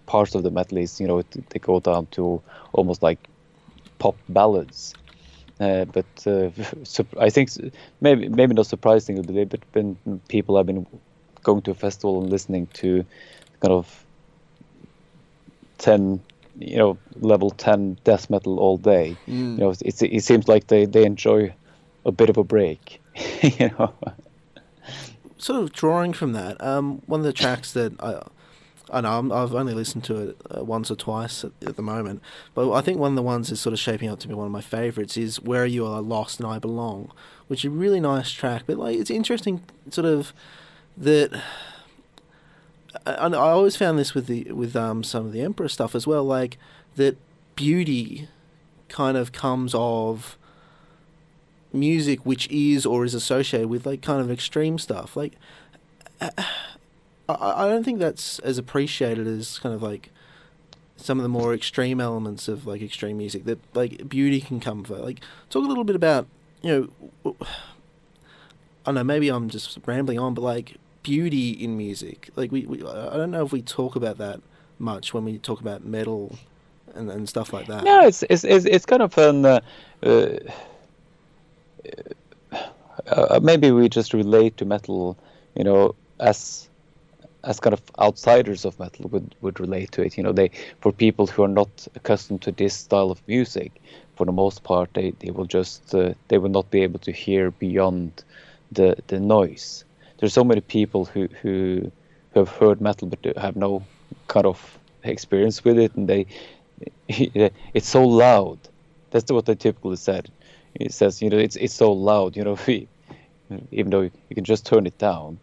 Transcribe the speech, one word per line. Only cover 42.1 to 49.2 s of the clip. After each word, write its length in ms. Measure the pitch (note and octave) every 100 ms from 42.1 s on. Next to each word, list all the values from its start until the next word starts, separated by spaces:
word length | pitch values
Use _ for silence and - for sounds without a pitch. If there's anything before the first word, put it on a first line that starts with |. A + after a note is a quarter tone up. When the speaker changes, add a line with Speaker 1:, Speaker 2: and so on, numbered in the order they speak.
| _ _ _ _ _ _ _ _ -
Speaker 2:
and 320 | - - E3+ D3+
I 140 | D#3
always 260 | F3 G3 -
found 220 | F#3 D#3
this 160 | C#3
with 120 | C#3 B2
the, 240 | A#2+ -
with, 220 | - A#2+
um, 300 | B2 A2+ A2
some 220 | A2 A#2 A2
of 60 |
the 100 | A2
Emperor 260 | D#3 G#3 D#3
stuff 260 | - A#2
as 120 | A#2+ D3+
well, 180 | D3+
like, 320 | C#3 C3 B2+ - _ - _ -
that 220 | C#3 C3+ _ _ _ -
beauty 720 | C#3+ F3 D#3+ B2+ A2 C#3+ D3+ _ _ _ _ _ _
kind 300 | - C3+
of 140 | C3